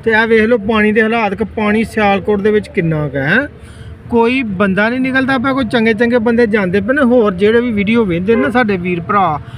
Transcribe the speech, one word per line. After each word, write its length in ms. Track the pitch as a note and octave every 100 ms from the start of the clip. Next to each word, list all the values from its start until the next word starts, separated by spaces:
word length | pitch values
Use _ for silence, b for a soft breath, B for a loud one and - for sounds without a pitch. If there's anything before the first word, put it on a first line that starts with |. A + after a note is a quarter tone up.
ਤੇ 80 | A3+
ਇਹ 160 | A3 A3+
ਵੇਖ 140 | A3+
ਲਓ 160 | A3 A#3+
ਪਾਣੀ 340 | G3 A3 G#3+
ਦੇ 100 | G#3+
ਹਾਲਾਤ, 320 | A3 A#3 G#3
ਕਿ 100 | G3
ਪਾਣੀ 400 | G#3+ - G#3 G#3+
ਸਿਆਲਕੋਟ 580 | A3+ A3+ G3+ G3 G#3+ G#3
ਦੇ 100 | G#3
ਵਿੱਚ 160 | G#3 G3+
ਕਿੰਨਾ 400 | - E3 D#3 D3
ਕੁ 100 | C3+
ਹੈ। 300 | C#3 G#3+ C#4+ - B B B B -
ਕੋਈ 340 | A#3 A#3 C4
ਬੰਦਾ 460 | A3+ F#3 G3+ F#3+ A3
ਨਹੀਂ 100 | B3+
ਨਿਕਲਦਾ 380 | C4 C4 C4+ C4
ਪਿਆ, 160 | C4+
ਕੋਈ 120 | C4 A3
ਚੰਗੇ 280 | A#3+ A3
ਚੰਗੇ 240 | G#3+ A#3 B3
ਬੰਦੇ 280 | A3 A#3 A#3
ਜਾਂਦੇ 340 | G#3+ F#3 G3
ਪਏ 120 | G3+
ਨੇ। 80 | C#4
ਹੋਰ 320 | B3 B3+ G#3
ਜਿਹੜੇ 280 | F3+ G3+ A#3
ਵੀ 100 | B3
ਵੀਡੀਓ 340 | G#3 G3 A#3 G#3+
ਵੇਖਦੇ 300 | E3+ F#3 A#3
ਨੇ 60 |
ਨਾ 80 | C#4
ਸਾਡੇ 280 | B3 A3+ F#3+
ਵੀਰ 240 | F3+ F3
ਭਰਾ 380 | E3+ G#3 F3+ D3 B